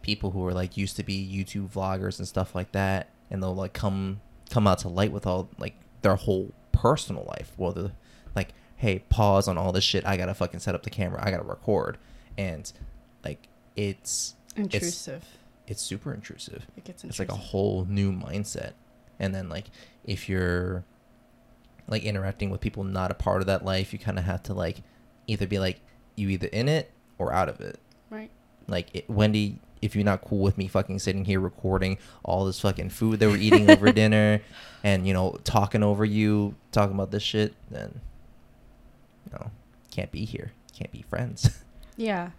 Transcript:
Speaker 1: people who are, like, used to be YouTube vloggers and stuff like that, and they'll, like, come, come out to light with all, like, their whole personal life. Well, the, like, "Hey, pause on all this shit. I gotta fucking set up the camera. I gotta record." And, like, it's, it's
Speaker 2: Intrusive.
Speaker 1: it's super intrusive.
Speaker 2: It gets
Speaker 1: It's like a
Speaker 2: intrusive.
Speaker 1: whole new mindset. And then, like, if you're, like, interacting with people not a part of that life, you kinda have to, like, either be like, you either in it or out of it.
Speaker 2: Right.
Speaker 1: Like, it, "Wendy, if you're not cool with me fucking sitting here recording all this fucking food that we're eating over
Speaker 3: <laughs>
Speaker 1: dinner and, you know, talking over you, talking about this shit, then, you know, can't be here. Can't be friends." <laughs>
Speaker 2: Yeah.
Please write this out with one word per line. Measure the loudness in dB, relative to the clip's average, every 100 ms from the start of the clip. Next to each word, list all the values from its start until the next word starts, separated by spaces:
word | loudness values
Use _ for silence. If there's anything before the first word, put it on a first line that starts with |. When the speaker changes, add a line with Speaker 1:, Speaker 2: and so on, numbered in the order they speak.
Speaker 1:
people | -4 -4 -4
who | -2
are, | -2
like, | -2 -4 -4
used | -6 -6
to |
be | -8
YouTube | -6 -6 -6 -6 -6 -6
vloggers | -4 -4 -2 -4 -6
and | -6
stuff | -4 -4 -4
like | -4
that, | -2 0 -2 -4 _ -10
and | -6
they'll, | -4
like, | -4 -6
come, | -4 -2 -2 -4 -6 -12 -20 -4
come | 2 4
out | 4
to | 0
light | 0 0
with | 0
all, | -2 -2 -4 -8
like, | -10 -10 -20 0
their | 2 4
whole | 2 0 0 -12 0
personal | 4 4 4 -2 -8 -8
life. | -10 -12 -4
Well, | -4
the, | -2 -6 -8 -20 -20 -8
like, | -6 -6 -10 -20 -2
"Hey, | 0 0 0
pause | 4 6 6 4
on | 0
all | 0
this | 2
shit. | 2 0
I | 0 -2
gotta | -2
fucking | -2 -4 -4
set | -4
up | -4
the | -4
camera. | -4 -4 -2
I | -4
gotta | -4
record." | -6 -6 0 0 0 -8 -18 -20 -14 -6
And, | -6 -6 -12 -16 -18 -18 _ _
like, | -12 -12 -16 _ _ -6
it's, | -4 -6 -6 -6 -6 -12 _ -6
it's | -4
Speaker 2:
Intrusive. | -2 -4 -6 -10 -14 -16 -20 -20 _ -14
Speaker 1:
it's | -10
super | -8 -8 -8
intrusive. | -10 -14 -16 -14 -16 -16 -20
Speaker 2:
It |
gets | -20 -18
Speaker 1:
It's | -14 -8
like | -6
a |
Speaker 2:
intrusive. | -6 -6
Speaker 1:
whole | 0 0 0 -2
new | 0 0
mindset. | -2 -6 -6 -6 -8 -12 -14 _ _ -20 -6
And | -4
then, | -4 -6
like, | -10 -12 -20 -20 _
if | -8 -6 -2
you're, | 0 2 0 -2 -6 -8 _ _ _ _ _ _ -20 _ -20 -6
like, | -4
interacting | -2 -2 -2 -2 -4
with | -2
people | -4 -4
not | -4 -2 -2
a |
part | -2 0 2
of | 2
that | 0
life, | 0 -2 -2
you | -6
kinda | -4 -2
have | -2 -4
to, | -6
like, | -4 -4 -6 -16 _ _ _ -6
either | -4 -2
be | 0
like, | 0 -2 -14 -20 _ -4
you | -2
either | 0 -2
in | -2 0
it | 0 -2 _ _ -6
or | -2
out | 0 0
of | -4
it. | -12 -14 _ _ _
Speaker 2:
Right. | -16 -16 -20 _ _ -4
Speaker 1:
Like, | -4 -4
it, | -10 -4
"Wendy, | 2 4 4 0 -4 -16 -6
if | -2 2
you're |
not | 2 0
cool | -2 2
with | 2 2
me | 0
fucking | 0 -2 -4
sitting | -2 -2
here | 0 0
recording | 0 -2 0 2 0 -2 -8 -14
all | -2 0
this | 0 0
fucking | 0 0 -6
food | 0 0 4
that | 4
we're | 6
eating | 8 8 12
over | 10 10
Speaker 3:
<laughs> |
Speaker 1:
dinner | 6 6 6 6 4 0 -20 -20 -2
and, | 2 2 2
you |
know, | 2 0 -2
talking | 2 2 4 4
over | 4 4
you, | 2 4 4 4 0 -4 _
talking | 2 2
about | 0 -2
this | -2
shit, | -2 0 0 -4 -16
then, | -12 -12 -12 -16 -16 -20 -20 -20 -20 -20 -20 -20 -20 _ _ -18
you | -14
know, | -14 -16 -20 -20 -12
can't | -8 -8
be | -8 -8
here. | -8 -12 -16 -20
Can't | -16 -14
be | -14 -8
friends." | -6 -6 2 0 0 -18
<laughs> | -20 -20 -6
Speaker 2:
Yeah. | -4 -2 -6